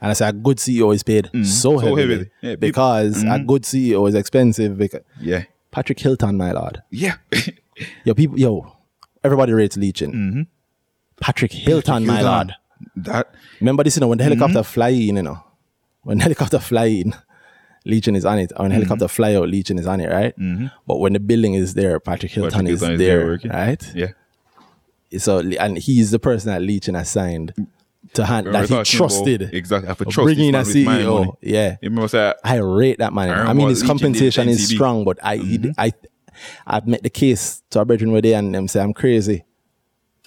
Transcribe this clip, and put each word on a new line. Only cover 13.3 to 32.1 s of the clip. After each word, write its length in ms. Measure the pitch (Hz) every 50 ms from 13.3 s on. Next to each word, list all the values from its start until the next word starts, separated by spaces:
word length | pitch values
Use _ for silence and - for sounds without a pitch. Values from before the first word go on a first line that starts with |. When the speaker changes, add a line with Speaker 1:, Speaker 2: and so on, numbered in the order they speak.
| _ - - - - -
Speaker 1:
Remember 240 | 104 127 139 143 147
this, 120 | 151 - 156
you 40 |
know, 60 | 135 117
when 100 | 117 117
the 60 | 131
helicopter 360 | 147 143 120 143 151 - 113
Speaker 2:
Mm-hmm. 140 | 104 - -
Speaker 1:
fly 160 | 117 117 123
in, 260 | 127 123 110 104 101 101
you 60 | 87
know. 200 | 71 73 82 - _ _ _ _ _ _ _ _ _ _ _ -
When 140 | - 107 107
the 60 | -
helicopter 360 | 165 151 - 139 - - -
fly 260 | - - 120 113 117
in, 280 | 113 110 95 90 107 - - _ _ _ _ _ _ _ _ _ _ _ _ -
leeching 300 | 98 110 110 - 117 101
is 100 | 95 82
on 140 | 95 104 104
it. 120 | 90 87 -
Or 80 | - 98
when 80 | 98
Speaker 2:
Mm-hmm. 20 | 95
Speaker 1:
helicopter 320 | 107 - - 107 - - 87
fly 260 | - - 110 107 104
out, 120 | 95 87 87
leeching 280 | 95 98 92 - 98 87
is 80 | 85 92
on 120 | 98 95
it, 80 | 82 82
right? 280 | 85 95 107 120 - -
Speaker 2:
Mm-hmm. 300 | 92 90 90 98 127 135 - _ _ -
Speaker 1:
But 100 | 76 71
when 160 | 95 95 98
the 60 | 101
building 340 | 101 104 117 117 110 104 95
is 200 | 95 92 92 92
there, 240 | - 98 92 80 78
Patrick 320 | - 90 90 - - 87
Hilton 200 | - 107 95 80
Speaker 2:
Patrick 180 | - 101 92 87 87
Speaker 1:
is 60 | 87
Speaker 2:
Hilton 140 | 85 85 85
is 40 | 85
Speaker 1:
there, 180 | 92 92 90 85
Speaker 2:
there 80 | 82 82
working. 240 | 85 85 - 117
Speaker 1:
right? 400 | 98 90 95 117 147 - - - 87
Speaker 2:
Yeah. 120 | 87 87 95 - _ _ _ _ _ _ _ _ _ - _ _ _ _ _ _ _ _ _ 90 92
Speaker 1:
So, 220 | - 107 98 90
and 380 | 82 92 92 - 95 104 92 -
he's 340 | - 131 131 120 110 101
the 80 | 110 113
person 320 | - 139 120 107 98 110
that 100 | 98 87
Leaching 340 | 90 101 104 95 - 104 92
assigned 580 | 87 80 - - 107 95 87 85 80 80 85 - - 98 - _ _ _ _ _ _ - - -
to 120 | - 107
hand, 200 | - 120 110 95
Speaker 2:
We're 60 | 98 104
Speaker 1:
that 80 | 104
he 60 | 104 107
Speaker 2:
talking 80 | 127
about 100 | 117 104
Speaker 1:
trusted. 560 | - - - 180 120 101 98 101 139 123 98 95 90 -
Speaker 2:
Exactly. 340 | 92 87 90 104 98 92 92
I 20 |
have 80 | 92 -
to 80 | 101
Speaker 1:
of 80 | 101 101
Speaker 2:
trust 120 | 143 127
Speaker 1:
bringing 260 | 156 156 143 151 143
Speaker 2:
this 240 | 135 131 117 101 104
man 0 |
Speaker 1:
a 40 | 143
Speaker 2:
with 60 | 135
my 120 | 120 - 113
Speaker 1:
C 40 | 110
E 20 | 113
O. 100 | 110 104
Speaker 2:
money. 120 | 92 95 - -
Speaker 1:
Yeah. 280 | - 107 107 107 104 95 92 -
Speaker 2:
You 80 | - 107
remember 180 | 113 113 110
say 240 | 107